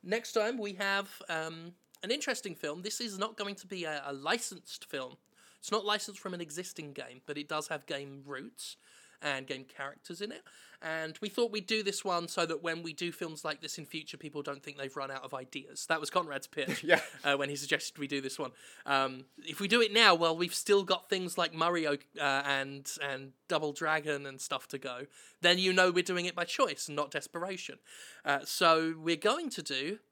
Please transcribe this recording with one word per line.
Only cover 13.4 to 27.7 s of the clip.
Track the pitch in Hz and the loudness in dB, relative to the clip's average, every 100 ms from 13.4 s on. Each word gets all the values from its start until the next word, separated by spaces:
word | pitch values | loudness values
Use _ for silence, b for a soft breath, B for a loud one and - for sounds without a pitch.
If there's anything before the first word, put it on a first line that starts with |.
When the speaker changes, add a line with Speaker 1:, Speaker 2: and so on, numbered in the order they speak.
Speaker 1:
like | 156 151 | -6 -6
this | 151 - | -8 -10
in | |
future, | 151 160 156 147 | -8 -10 -10 -12
people | 156 147 | -10 -8
don't | 143 139 | -6 -8
think | 143 143 | -10 -8
they've | 135 139 | -8 -6
run | 135 | -6
out | 135 | -6
of | 131 | -6
ideas. | 135 127 - 139 - - | -8 -8 -12 -10 -10 0
That | 160 | 0
was | 151 | 2
Conrad's | 185 165 139 - | 0 0 -6 -6
pitch, | - 131 - | -4 -2 -2
Speaker 2:
<laughs> | |
Yeah. | 151 165 - - | 6 6 6 -2
Speaker 1:
uh, | 151 139 | 2 4
when | 139 | 2
he | 143 | -2
suggested | 139 143 - - | 0 0 0 -6
we | 143 | -4
do | 143 | -2
this | 135 - | -2 -4
one. | 131 - B B - | -8 -8 B B 2
Um, | 139 135 131 135 - | 4 4 -2 -16 -16
if | 160 156 | -12 -4
we | 196 | 4
do | 233 | 6
it | 220 | 6
now, | 208 220 | 8 8
well, | 170 165 | 8 6
we've | 165 175 | 4 0
still | - - 202 | -2 4 4
got | 185 185 - | 6 0 2
things | 190 180 180 | -2 0 0
like | 170 | 0
Mario, | 160 165 175 151 143 - - | 2 2 4 2 0 -4 0
uh, | 143 135 139 | 2 2 2
and, | 139 135 139 139 - | 0 0 -6 -8 -6
and | 143 135 135 _ _ | -4 -4 -8 _ _
Double | 160 151 | 0 0
Dragon | 143 160 156 151 143 | -2 0 0 0 -4
and | 139 135 | -4 -10
stuff | - 135 - | -4 -4 -4
to | 135 | -8
go. | 135 123 143 B B B | -8 -8 -12 B B B
Then | 175 180 | 6 6
you | 185 | 6
know | 185 185 | 8 8
we're | 180 | 6
doing | 180 180 | 2 0
it | 175 | -2
by | 175 | -2
choice | 170 - 247 143 - | -4 2 2 2 -4
and | 147 | -2
not | 143 | -2
desperation. | 147 - 170 180 190 - | -4 -6 -8 -6 -6 -8